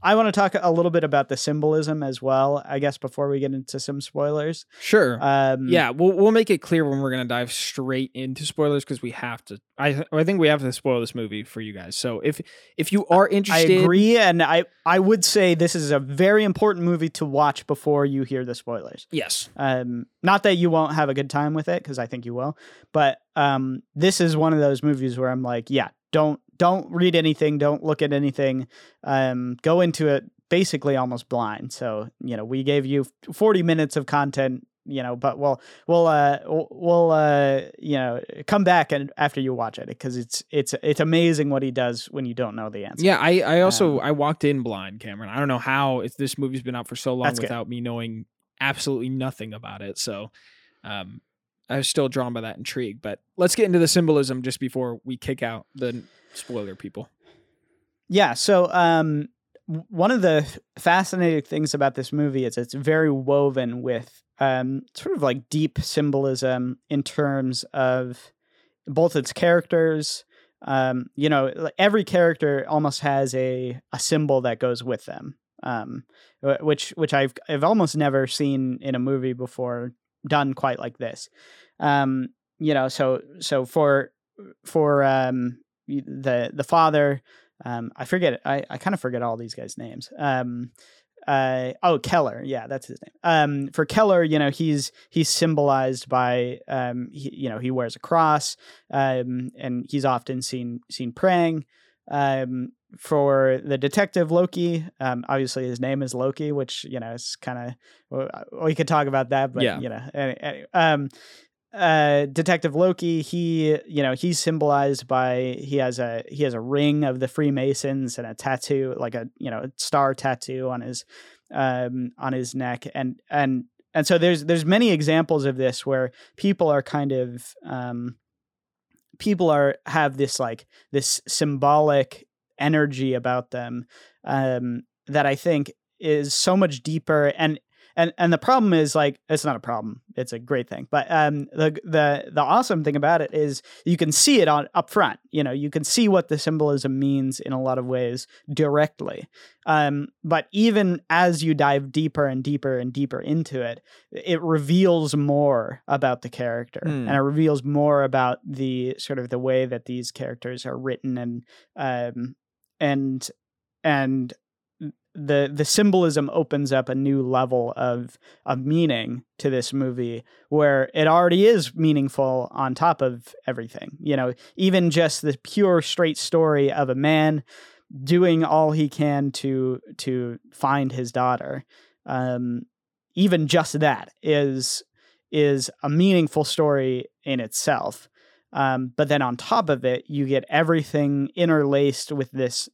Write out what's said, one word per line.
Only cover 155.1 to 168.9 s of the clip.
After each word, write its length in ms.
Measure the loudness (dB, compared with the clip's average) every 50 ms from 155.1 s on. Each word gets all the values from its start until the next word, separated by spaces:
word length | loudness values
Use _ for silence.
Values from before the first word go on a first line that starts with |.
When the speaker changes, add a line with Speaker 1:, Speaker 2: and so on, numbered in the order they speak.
| 0
Speaker 1:
more 680 | 0 0 2 2 2 4 4 2 2 0 -4 -8 -12 _
about 360 | -2 0 2 2 0 0 -2 -6
the 60 | -14
character, 520 | -8 -6 -6 -4 -4 -6 -8 -8 -12 -8 -6
Speaker 2:
Hmm. 240 | -6 -4 -4 -4
Speaker 1:
and 40 | 0
it 100 | 0 2
reveals 420 | 2 2 2 2 2 2 2 0 -2
more 400 | -2 0 2 2 4 4 2 2
about 360 | 2 2 2 2 2 0 -4 _
the 520 | -12 -8 -6 -6 -4 -4 -4 -4 -6 -6
sort 220 | -8 -8 -8 -8 -8
of 100 | -6 -6
the 100 | -6 -4
way 280 | -2 0 2 2 0
that 180 | 0 -4 -8 -8
these 260 | -8 -10 -8 -8 -10
characters 540 | -10 -10 -10 -10 -10 -10 -10 -12 -10 -10 -10
are 120 | -10 -10
written 420 | -6 -6 -6 -6 -4 -6 -6 -6 -4
and, 240 | -6 -6 -8 -10 -12 _ _ _ _ _ _
um, 600 | -6 -4 -4 -4 -4 -6 -6 -6 -8 -10 -10 -12 _ _ _ _ _ _ _ _ _
and, 500 | -2 0 0 0 -2 -4 -4 -6 -8 -12 -16 _ _ _ _ _ _ _ _ _ 0
and 500 | 0 2 2 2 0 0 -2 -4 -6 -10 _ _ _ _ _ _ _ _ _ -12 -12 -12 _ _ _ _
the, 340 | -10 -2 0 2 2 2 0 0
the 120 | -2 -2
symbolism 640 | 2 2 4 4 6 6 4 4 4 2 0 -2 0 0
opens 400 | -2 0 0 -2 -2 -2 0 0
up 160 | 0 0 0
a 60 | -2
new 260 | -2 0 0 0 0
level 520 | 0 0 0 0 0 2 0 0 0 -2 -4
of, 400 | -2 -2 -2 -2 -4 -6 -10 -16 _ _ -20 -20 _ _
of 200 | -4 -4 -2 0
meaning 580 | 0 2 2 2 2